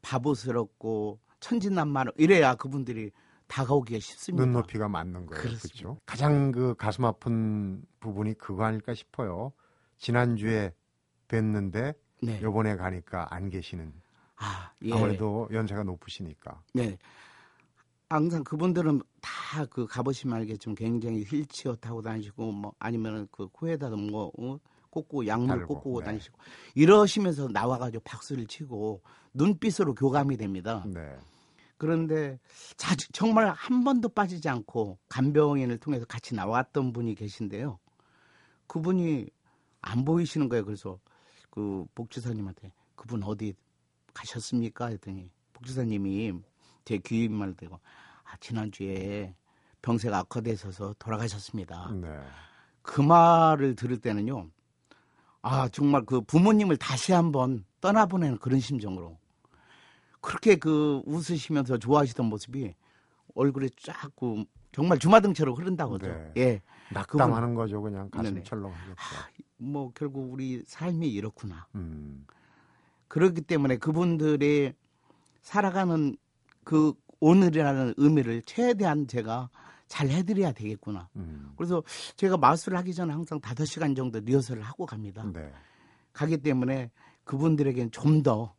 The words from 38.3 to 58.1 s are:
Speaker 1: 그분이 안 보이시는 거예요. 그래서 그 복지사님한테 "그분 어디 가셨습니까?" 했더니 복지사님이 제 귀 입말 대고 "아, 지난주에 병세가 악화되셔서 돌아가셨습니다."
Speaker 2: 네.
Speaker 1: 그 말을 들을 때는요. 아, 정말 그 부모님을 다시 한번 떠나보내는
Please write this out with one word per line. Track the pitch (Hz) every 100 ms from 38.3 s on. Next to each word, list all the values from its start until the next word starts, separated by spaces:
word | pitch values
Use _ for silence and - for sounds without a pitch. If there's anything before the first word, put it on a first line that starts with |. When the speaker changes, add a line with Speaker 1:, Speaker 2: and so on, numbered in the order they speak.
| _ _ _ _
Speaker 1:
그분이 | 165 165 185 170 143 - _ _ _ _ _
안 | - 120
보이시는 | 135 165 165 156 135
거예요. | 120
그래서 | 101 104 - 92 _ _ _ _ _
그 | - 104 95 80
복지사님한테 | - 117 - 117 110 98 - 95 _ _
"그분 | - 113 117
어디 | 101 104 107 95 _ _ _ _ _
가셨습니까?" | - - 117 - 123 113 - 120
했더니 | 104 98 95 92 _ _
복지사님이 | - 120 131 117 104 98 98 113 90 - _ _ _
제 | - 104
귀 | - 113
입말 | 117 107 98
대고 | 90 87 90 _ - - -
"아, | - -
지난주에 | - 117 107 - 98 95 98 101 95 90 _ _ _ _
병세가 | - 117 117 98
악화되셔서 | 92 123 113 104 101 90 98 104
돌아가셨습니다." | 113 107 113 101 - 107 85 85 90
Speaker 2:
네. | 98 85 73 69 - - _ _ _
Speaker 1:
그 | - -
말을 | 143 170 170 165 160 151 139
들을 | 120 123 123
때는요. | 117 104 110 131 82 _ _ _ _ _ _ _ _ _
아, | 107 135 127
정말 | - 143 143
그 | 107 127
부모님을 | 107 156 196 214 202
다시 | 143 - 127 -
한번 | 180 170 143 127 123 - _
떠나보내는 | 185 214 202